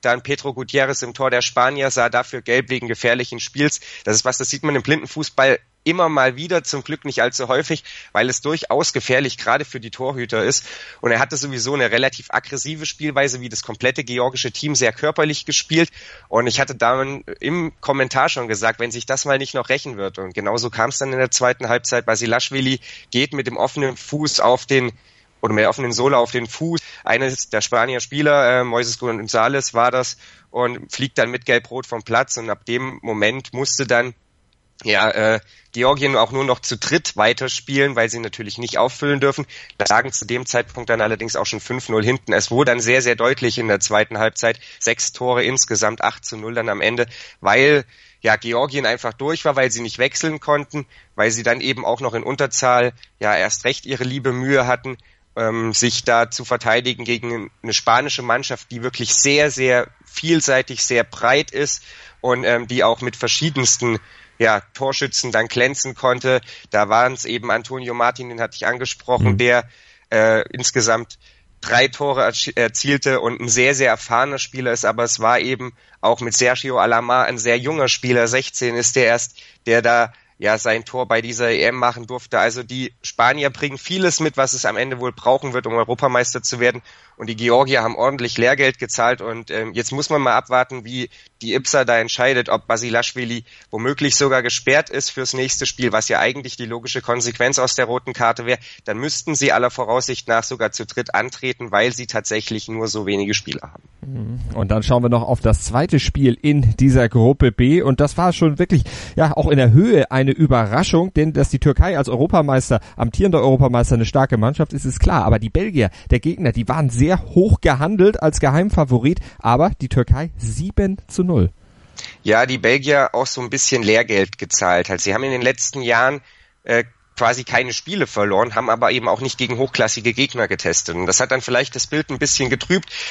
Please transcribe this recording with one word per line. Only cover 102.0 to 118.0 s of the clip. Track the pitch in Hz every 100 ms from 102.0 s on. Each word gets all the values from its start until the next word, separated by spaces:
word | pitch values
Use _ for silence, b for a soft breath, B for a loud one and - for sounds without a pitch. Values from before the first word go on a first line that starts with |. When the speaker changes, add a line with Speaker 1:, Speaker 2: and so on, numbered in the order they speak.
| 123
Speaker 1:
tatsächlich | 113 - 110 - 110 -
nur | 113 113
so | 107 98
wenige | 101 101
Spieler | 107 - - -
haben. | - _ _ 135
Speaker 2:
Mhm. | 131 110 123 -
Und | - 95
dann | 107
schauen | 107 123
wir | 120
noch | 117
auf | 113 120
das | 113 110
zweite | - 123 165 151
Spiel | - - 135 -
in | 151 147 120 -
dieser | 135 131 117
Gruppe | 123 113 139 127
B | - 123 165
und | 139 127
das | 151 -
war | 180
schon | 170 165 147
wirklich, | 180 160 B B B -
ja, | 160
auch | 151 156
in | 143
der | 123
Höhe | 120 220 196 -
eine | 131 135
Überraschung, | 135 151 127 107 117 - 160 175
denn | - 156
dass | 143 139
die | 135
Türkei | 147 135 180 170
als | 135
Europameister, | 120 156 175 147 131 - 117 B -
amtierender | 117 - 196 160
Europameister | 127 131 131 120 117 120
eine | 113
starke | 143 131 117
Mannschaft | 110 147 151
ist, | 143
ist | 139 127
klar, | - 175
aber | 104 113
die | 107
Belgier, | - 214 165 101 B B
der | 123
Gegner, | 151 180 180
die | 113 113
waren | 139 139
sehr | 120 143 180 - -
hoch | 208 -
gehandelt | 165 131 156 208